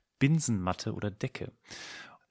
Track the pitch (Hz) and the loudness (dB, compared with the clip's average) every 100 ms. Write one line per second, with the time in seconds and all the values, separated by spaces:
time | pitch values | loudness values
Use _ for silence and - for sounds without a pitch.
0 | _ - 139 160 131 104 90 87 - 104 | _ 2 4 6 4 2 2 0 -2 -2
1 | 104 95 131 - - - - - - - | -4 -4 -6 -6 -10 -12 -16 -14 -14 -14
2 | - - _ | -16 -20 _